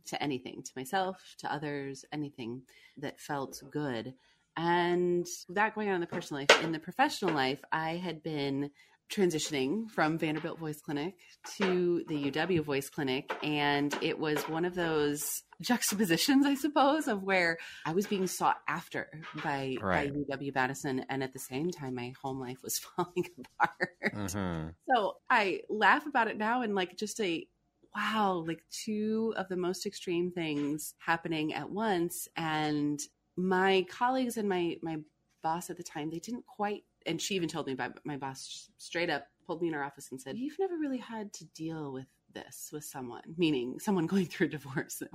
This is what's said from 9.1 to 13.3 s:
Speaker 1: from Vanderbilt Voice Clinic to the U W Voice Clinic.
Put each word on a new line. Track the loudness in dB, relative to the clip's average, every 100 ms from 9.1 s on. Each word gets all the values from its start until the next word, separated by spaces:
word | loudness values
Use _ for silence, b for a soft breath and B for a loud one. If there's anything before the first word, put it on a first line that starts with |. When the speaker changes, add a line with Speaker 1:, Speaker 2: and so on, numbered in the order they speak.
| 2 4 4 0 0 0 0 -2
Speaker 1:
from | 2 2 2
Vanderbilt | 0 0 -4 -6
Voice | -6 -6
Clinic | -4 -4 -4 -6 -16 -18 -12 -2
to | 2 2 2 2 0
the | -2
U | 0
W | 0 2 2
Voice | 2 0 -2
Clinic. | -2 0 0 -2